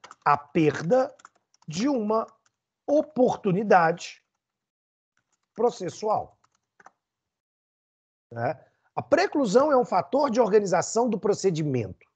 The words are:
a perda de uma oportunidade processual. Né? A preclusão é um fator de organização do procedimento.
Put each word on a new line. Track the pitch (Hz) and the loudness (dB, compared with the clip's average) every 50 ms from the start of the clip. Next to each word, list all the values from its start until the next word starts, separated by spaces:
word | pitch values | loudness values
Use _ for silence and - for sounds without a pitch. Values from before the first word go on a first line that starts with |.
| - - - _ - | -20 -20 -16 _ 0
a | 151 147 | 0 0
perda | - - _ - 175 156 147 - - 147 165 247 262 254 - - _ _ - _ _ _ _ _ _ - | 0 -2 _ -2 0 0 0 0 -2 -2 0 0 0 0 -2 -6 _ _ -20 _ _ _ _ _ _ -18
de | - 147 175 226 | -12 -8 -4 -2
uma | 285 285 240 208 208 220 220 - - _ _ _ _ _ _ _ _ _ _ - | -2 -2 -2 -2 -2 -2 -2 -4 -6 _ _ _ _ _ _ _ _ _ _ -6
oportunidade | - 285 302 302 - - 247 254 208 - - - 202 170 190 226 202 208 180 165 165 170 170 - - - _ _ _ _ _ _ _ _ _ _ _ _ _ _ _ _ _ _ _ _ _ _ _ _ _ _ _ - | 0 0 0 0 0 0 0 2 2 0 -2 -2 -2 0 0 2 4 4 4 4 4 0 -2 -8 -18 -18 _ _ _ _ _ _ _ _ _ _ _ _ _ _ _ _ _ _ _ _ _ _ _ _ _ _ _ -6
processual. | 202 233 240 240 - 185 165 - - 214 220 202 - - - _ _ _ _ _ _ _ _ _ _ - - _ _ _ _ _ _ _ _ _ _ _ _ _ _ _ _ _ _ _ _ _ _ _ _ _ _ _ - | -2 -2 -2 -2 -2 -10 -10 -10 -8 -4 -4 -4 -4 -6 -10 _ _ _ _ _ _ _ _ _ _ -20 -20 _ _ _ _ _ _ _ _ _ _ _ _ _ _ _ _ _ _ _ _ _ _ _ _ _ _ _ -16
Né? | 120 117 117 139 156 - - _ _ _ _ _ - | -8 -4 -4 -4 -4 -6 -12 _ _ _ _ _ -10
A | 143 | -8
preclusão | - - 277 320 381 381 - 311 277 202 180 247 285 311 | -2 0 2 2 2 0 0 -2 -2 2 2 2 4 4
é | 285 | 2
um | 254 233 | 2 2
fator | - 208 185 - - - 277 294 277 | 2 0 -2 -2 0 -2 -2 0 0
de | 208 247 | 2 0
organização | 240 190 196 214 208 185 170 170 165 - - 220 240 247 | 2 4 4 2 2 2 0 0 0 0 -2 -2 0 0
do | 208 190 | -2 -2
procedimento. | - 214 196 - - 190 170 151 160 147 131 120 107 92 90 _ _ _ _ | -2 -2 -2 0 0 -2 -2 -2 -2 -2 -2 -4 -4 -6 -10 _ _ _ _